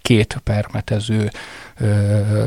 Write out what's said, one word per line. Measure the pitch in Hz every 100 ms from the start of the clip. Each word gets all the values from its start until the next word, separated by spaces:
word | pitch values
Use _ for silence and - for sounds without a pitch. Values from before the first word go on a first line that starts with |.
két | - 117 101 -
permetező, | - 104 104 110 - 104 110 110 104 - - - - -
ö, | 107 104 101 104 104 107